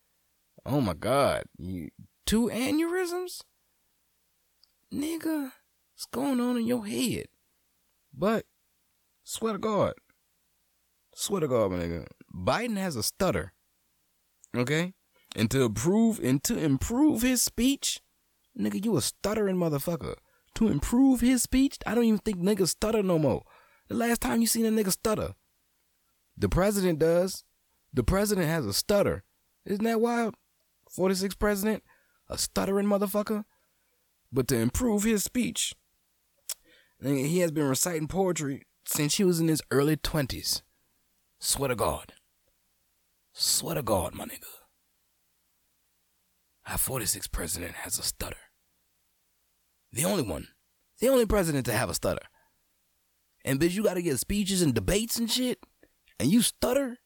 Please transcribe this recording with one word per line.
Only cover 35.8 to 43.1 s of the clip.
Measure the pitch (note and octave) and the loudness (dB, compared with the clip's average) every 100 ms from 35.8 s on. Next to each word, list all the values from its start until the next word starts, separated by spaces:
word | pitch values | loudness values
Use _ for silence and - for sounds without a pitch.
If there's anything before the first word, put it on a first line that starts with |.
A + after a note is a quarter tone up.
| _ _ _ _ _ _ - - _ _ _ _ | _ _ _ _ _ _ -14 -14 _ _ _ _
nigga, | C3 C#3 C#3 | -4 -2 0
he | F3 | 0
has | F3 | 0
been | D3+ C#3+ | 0 0
reciting | C3+ F3+ E3 D3+ | 0 -2 -2 -4
poetry | F3 F#3+ D#3+ C#3+ C#3 - _ - | -2 -2 -2 -4 -8 -12 _ -6
since | - D3 - | 0 0 2
he | F#3+ | 2
was | E3+ | 4
in | E3 | 2
his | D3+ - | 0 0
early | - D3 D#3 | 2 2 2
twenties. | - D#3+ - - - - - _ _ _ _ _ _ _ | -2 -2 -4 -4 -4 -6 -8 _ _ _ _ _ _ _
Swear | - - C3+ | -4 -2 0
to | A#2 | 0
God. | E2+ - - - _ _ _ _ _ _ _ _ _ | -2 -2 -8 -20 _ _ _ _ _ _ _ _ _